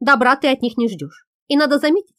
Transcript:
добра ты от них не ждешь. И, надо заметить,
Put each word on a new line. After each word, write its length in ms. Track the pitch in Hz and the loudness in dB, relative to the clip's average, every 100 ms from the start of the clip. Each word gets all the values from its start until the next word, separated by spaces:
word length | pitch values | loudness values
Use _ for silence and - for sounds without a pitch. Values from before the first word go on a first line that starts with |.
добра 360 | 240 269 247 277 | 0 2 2 2
ты 120 | 294 | 0
от 140 | 247 | -2
них 160 | 233 226 | -4 -4
не 100 | 233 | -4
ждешь. 380 | 180 143 - _ _ - | -4 -12 -16 _ _ -4
И, 80 | 285 | -2
надо 220 | 294 285 | 0 0
заметить, 380 | 302 359 - | 0 -2 -4